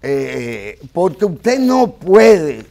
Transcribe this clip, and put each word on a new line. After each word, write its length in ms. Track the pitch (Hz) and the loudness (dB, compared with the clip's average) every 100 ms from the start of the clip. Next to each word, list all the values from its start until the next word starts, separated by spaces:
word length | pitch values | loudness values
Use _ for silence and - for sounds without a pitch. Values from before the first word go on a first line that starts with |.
Eh, 760 | 135 139 131 127 120 113 101 101 127 | -6 -6 -6 -8 -10 -12 -14 -18 -12
porque 320 | - 185 151 208 | -4 -4 -2 -6
usted 340 | 160 226 262 | -4 -4 -2
no 320 | 254 254 233 | 0 0 -2
puede 720 | - 170 202 220 202 151 113 107 | -4 2 6 6 4 0 -8 -14